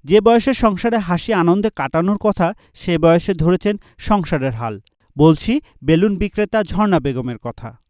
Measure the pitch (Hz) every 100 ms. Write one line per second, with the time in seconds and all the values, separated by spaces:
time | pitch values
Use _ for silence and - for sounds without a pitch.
0 | 135 202 214 233 269 254 226 185 233 226
1 | 175 175 - 208 170 190 202 - 135 165
2 | 180 208 214 196 175 208 _ - - 165
3 | 165 170 185 180 160 180 202 202 _ _
4 | - 208 156 156 131 113 117 104 _ _
5 | _ - 156 156 - 277 _ _ 135 165
6 | 214 190 196 - 208 220 196 180 208 170
7 | 135 127 123 113 120 - 113 117